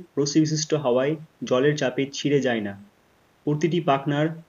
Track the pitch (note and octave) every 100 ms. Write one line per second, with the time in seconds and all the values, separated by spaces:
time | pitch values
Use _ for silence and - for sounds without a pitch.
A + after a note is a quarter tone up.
0 | - - D3 D#3+ D#3 D#3 D#3 D3+ C#3 B2
1 | C#3 D#3 - _ A#2 B2+ C#3+ D3 C3 C3+
2 | C#3 - C#3+ C#3+ B2+ A#2 G2+ G2 G#2 _
3 | _ _ _ _ - D3+ E3+ F3 E3 C#3
4 | D3 C#3+ D#3 E3